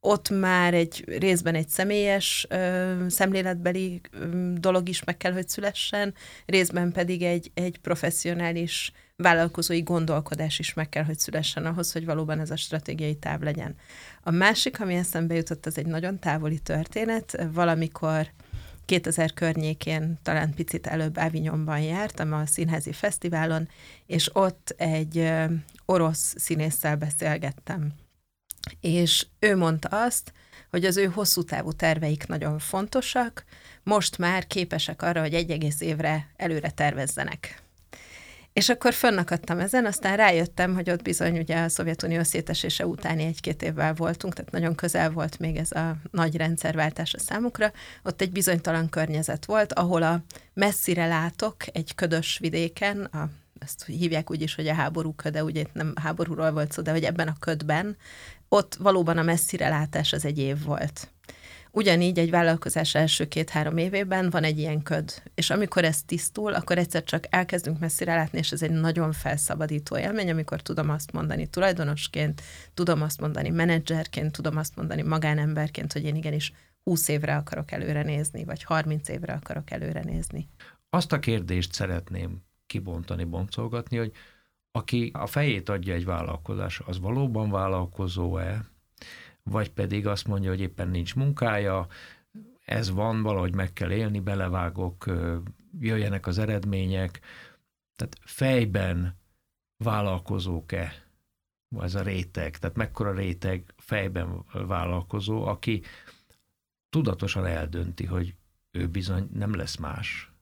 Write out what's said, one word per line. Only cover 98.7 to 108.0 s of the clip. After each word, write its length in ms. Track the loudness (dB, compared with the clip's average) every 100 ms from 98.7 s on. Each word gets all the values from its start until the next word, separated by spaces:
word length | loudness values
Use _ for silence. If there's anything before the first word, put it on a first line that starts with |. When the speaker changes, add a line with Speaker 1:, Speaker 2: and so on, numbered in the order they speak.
| 0 0 -2 -2 -6 _ _ _ _ _ _
Speaker 2:
vállalkozók-e 1080 | -2 0 0 -2 -2 -4 -2 -4 -4 -6 -6 -10 _ _ _ _ _ _ _ -6
ez 140 | -4 -2
a 60 |
réteg? 560 | -2 -4 -4 -6 -6 -4
Tehát 180 | -6 -2
mekkora 380 | -4 -2 -2
réteg 600 | 0 -2 -2 -2 -2 -6 -20
fejben 680 | -4 -2 -2 -2 -4 -6 -8
vállalkozó, 920 | -8 -4 -2 0 -2 -2 -4 -2 -2 -2
aki 380 | -4 -2 -4 -6 -20 -20 -20 _ _ _ _ _ _ _
tudatosan 560 | 0 0 0 -2 0 0
eldönti, 600 | -2 -4 -4 -6 -6